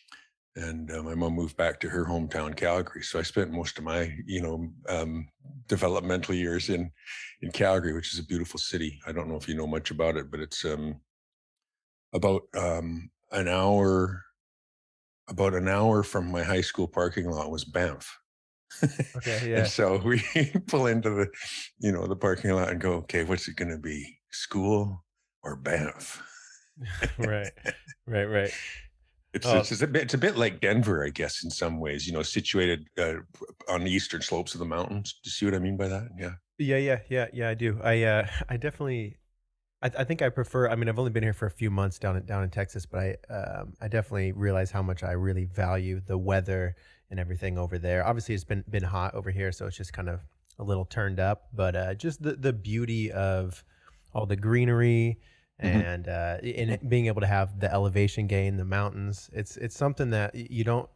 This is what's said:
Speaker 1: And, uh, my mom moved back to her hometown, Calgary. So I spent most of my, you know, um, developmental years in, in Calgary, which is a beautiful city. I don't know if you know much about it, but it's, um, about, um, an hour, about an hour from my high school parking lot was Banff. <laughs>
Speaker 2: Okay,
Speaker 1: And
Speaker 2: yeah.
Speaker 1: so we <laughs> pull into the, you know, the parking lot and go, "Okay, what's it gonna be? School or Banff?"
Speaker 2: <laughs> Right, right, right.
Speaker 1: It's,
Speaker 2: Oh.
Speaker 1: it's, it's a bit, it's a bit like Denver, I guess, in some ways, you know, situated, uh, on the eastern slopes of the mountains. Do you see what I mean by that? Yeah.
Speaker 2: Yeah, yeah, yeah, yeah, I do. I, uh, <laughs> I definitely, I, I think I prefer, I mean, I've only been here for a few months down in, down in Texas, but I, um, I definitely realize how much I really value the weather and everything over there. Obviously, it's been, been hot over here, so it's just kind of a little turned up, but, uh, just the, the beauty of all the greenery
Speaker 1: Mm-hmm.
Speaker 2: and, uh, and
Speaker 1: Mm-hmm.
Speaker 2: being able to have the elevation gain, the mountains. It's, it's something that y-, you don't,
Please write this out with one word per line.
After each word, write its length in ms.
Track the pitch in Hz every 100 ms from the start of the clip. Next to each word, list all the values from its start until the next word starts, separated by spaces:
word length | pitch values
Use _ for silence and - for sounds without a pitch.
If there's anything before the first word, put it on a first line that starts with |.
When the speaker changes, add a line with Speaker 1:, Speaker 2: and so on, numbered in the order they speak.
| - - _ _ _ -
Speaker 1:
And, 340 | 82 80 80
uh, 120 | 80
my 120 | 78
mom 200 | 82 82
moved 220 | 82 80 -
back 200 | 85 -
to 100 | 85
her 160 | 87 82
hometown, 500 | 85 80 80 76 78
Calgary. 460 | 87 90 87 80
So 160 | - 82
I 40 |
spent 300 | 80 104 82
most 240 | 85 78 -
of 80 |
my, 320 | 80 82 85 73
you 160 | - 92
know, 260 | 82 80 82 - -
um, 400 | 85 80 80 78 _ - 127 -
developmental 680 | 95 90 90 87 92 -
years 360 | 90 87 87 -
in, 200 | 90 85 - - - - -
in 100 | 90
Calgary, 400 | - 98 95 85
which 220 | 80 -
is 40 | 87
a 60 |
beautiful 340 | 78 87 85 -
city. 400 | - 87 78 73 -
I 60 |
don't 160 | 80 80
know 80 | 78
if 100 | -
you 60 |
know 120 | 78 78
much 240 | 78 -
about 260 | 78 82 78
it, 140 | 71
but 100 | 76
it's, 240 | 78 -
um, 360 | 82 76 76 73 _ _ _ _ _ _ _ _ _ _ _
about, 280 | 92 98 95 - 95
um, 540 | 87 85 82 82 - _ -
an 160 | 98 90
hour, 760 | 92 98 101 98 92 92 92 - _ _ _ _ _ _ _ _ _ -
about 260 | 95 98
an 140 | 90 95
hour 340 | 101 113 107
from 280 | 98 98 87
my 120 | 87
high 180 | 85 92
school 280 | 87 - 85
parking 400 | 90 87 98 87
lot 220 | 78 76
was 140 | 78
Banff. 540 | 73 87 87 69 - - _ _ _ _ - -
<laughs> 20 | 143 - 123 123
Speaker 2:
Okay, 240 | 120 110
Speaker 1:
And 80 | 120
Speaker 2:
yeah. 140 | 110 107
Speaker 1:
so 320 | - 98 95
we 240 | 110 120 - 160
<laughs> 220 | 147 185 -
pull 200 | 147 123
into 240 | 113 110
the, 180 | 101 101 - - - - -
you 140 | 104
know, 140 | 90 92
the 100 | 92
parking 340 | 98 - 104
lot 180 | 92 90
and 100 | 90
go, 140 | 92
"Okay, 300 | 87 - 87
what's 240 | 82 90 -
it 80 | -
gonna 220 | 85 78
be? 400 | 78 76 - - _
School 760 | - - 101 101 104 101 92 - _ _ _
or 140 | - 65
Banff?" 640 | 65 82 76 - - - - - - - _ -
Speaker 2:
<laughs> 420 | 113 92 113 -
Right, 340 | 110 104 98 - - - - - -
right, 180 | 104 104
right. 240 | 104 98 - - - - _ _ _ _
Speaker 1:
It's, 140 | - 123
Speaker 2:
Oh. 120 | 110
Speaker 1:
it's, 140 | 104
it's 100 | 107
a 40 | 151
bit, 160 | 147
it's 120 | 123
a 40 | 131
bit 180 | 190 117
like 240 | 113 90
Denver, 440 | 98 110 107 80
I 40 | 73
guess, 320 | 76 76 -
in 60 | 82
some 300 | - 85 80
ways, 260 | 76 73 78
you 60 |
know, 100 | 80
situated, 640 | 76 117 - 98 90 82 76 -
uh, 160 | 82 82 - - - - -
on 160 | 90
the 60 | 92
eastern 300 | 90 - 85
slopes 320 | - 85 90
of 60 | 87
the 60 | 85
mountains. 520 | 82 92 104 104 -
Do 60 | -
you 40 |
see 120 | - 101
what 80 |
I 40 | 95
mean 180 | 95 98
by 120 | 95
that? 200 | 95 117 90
Yeah. 140 | 90 90 _ -
Speaker 2:
Yeah, 180 | 143 135
yeah, 240 | 139 120 -
yeah, 180 | 127 117
yeah, 160 | 120 117
I 60 |
do. 260 | 113 117 107
I, 200 | 113 113
uh, 240 | 113 107 104 -
<laughs> 100 | -
I 60 | 120
definitely, 580 | 147 - 139 120 104 - _ _ _ _ _ _
I, 80 | 127 -
I 60 |
think 160 | 131 160
I 60 | 135
prefer, 400 | 131 117 131 120
I 60 | 113
mean, 120 | 113
I've 100 | 110
only 120 | 127
been 120 | 113
here 100 | 110
for 120 | 104 104
a 40 |
few 200 | - 107
months 280 | 98 98 -
down 180 | 98 95
in, 100 | 92
down 180 | 98
in 60 | 95
Texas, 340 | 104 98 104 87
but 120 | 92 95 - -
I, 20 |
um, 400 | 107 - 98 98 -
I 80 | 107
definitely 440 | 110 101 101 95
realize 380 | 101 101 95 92
how 120 | 98
much 200 | 92 90
I 100 | 90
really 320 | 90 95 92 92
value 540 | 98 90 92 92 92 95
the 120 | 92
weather 580 | 95 95 92 92 90 - - _ -
and 100 | 95
everything 360 | 90 90 98 90
over 200 | 90 90
there. 280 | 87 90 87
Obviously, 280 | 120 110
it's 100 | 101
been, 200 | - 101 -
been 140 | 104
hot 320 | 92 95 92
over 160 | 101 98
here, 220 | 95 95
so 140 | - 98
it's 100 | -
just 160 | 95
kind 160 | - 90
of 120 | 87 76 _ _ -
a 60 |
little 200 | 101 95 90
turned 340 | 117 98 95
up, 280 | 95 104 -
but, 220 | 107 92 92
uh, 180 | 92
just 280 | 98 165 143
the, 120 | 151 135
the 160 | 135
beauty 600 | 110 95 113 117 113 110
of 520 | 98 95 95 92 92 - _ _ _ _
all 120 | 113 101
the 100 | 101
greenery 840 | 110 120 120 120 120 117 117 110 _ _ _ -
Speaker 1:
Mm-hmm. 180 | 92 87
Speaker 2:
and, 260 | 87 87 90
uh, 300 | 87 85 90
and 280 | 120 117 113
Speaker 1:
Mm-hmm. 160 | 113 127
Speaker 2:
being 180 | 120 113
able 160 | 104
to 40 | 101
have 320 | 98 95 98
the 140 | 98
elevation 540 | 98 98 98 101 - 101
gain, 320 | 98 98 98
the 60 | 92
mountains. 640 | 98 101 95 101 98 -
It's, 240 | 104 104 -
it's 180 | 117
something 360 | - 143 139 127
that 240 | 110 104
y-, 120 | 120 117
you 140 | 120
don't, 220 | 110 120 -